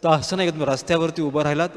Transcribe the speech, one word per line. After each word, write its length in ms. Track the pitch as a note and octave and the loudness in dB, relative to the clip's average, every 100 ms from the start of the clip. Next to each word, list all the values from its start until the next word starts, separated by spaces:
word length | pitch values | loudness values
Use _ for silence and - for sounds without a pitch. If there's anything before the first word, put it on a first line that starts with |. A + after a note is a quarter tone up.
तर 60 | E3 | 4
असं 280 | D#3 - F#3 | 2 2 -2
नाही 140 | F3+ | -2
की 60 | D#3 | 0
तुम्ही 160 | C#3 | -2
रस्त्यावरती 480 | C3+ - E3+ E3 D#3+ | -2 0 0 0 -2
उभं 200 | D3+ C#3+ | -2 0
राहिलात 280 | D3+ D3 F3 | 0 0 -2